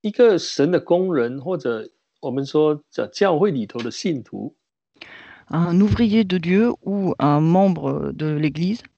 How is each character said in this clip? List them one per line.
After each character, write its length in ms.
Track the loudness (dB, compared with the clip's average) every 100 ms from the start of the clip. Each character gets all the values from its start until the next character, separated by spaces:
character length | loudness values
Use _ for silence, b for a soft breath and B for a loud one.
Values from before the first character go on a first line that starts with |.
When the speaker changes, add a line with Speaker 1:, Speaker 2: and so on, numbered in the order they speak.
Speaker 1:
一 80 | -4
个 280 | 4 4 4
神 320 | -2 0 2
的 80 | 2
工 360 | 0 0 0
人， 260 | -2 -2 -4
或 160 | -6 -6
者 340 | -4 -6 -8 _ _ _
我 100 | -8
们 140 | -6
说 380 | -2 2 2 0 _
在 160 | -8 -6
教 320 | 0 0 2
会 120 | 0
里 140 | 0 -6
头 120 | -8
的 100 | -10
信 320 | -6 -6 -6
徒， 320 | -8 -12 -12 -14 _ _ _ -20 B B B B B
Speaker 2:
Un 300 | -2 2 4
ouvrier 440 | 4 4 2 2
de 140 | 2 0
Dieu 360 | 0 2 2 -2
ou 320 | -6 -4 -2 0
un 220 | 2 4
membre 720 | 4 4 4 2 -4 -4 -6
de 260 | -6 -4 -2
l'Église, 420 | -2 -2 -4 -4 -10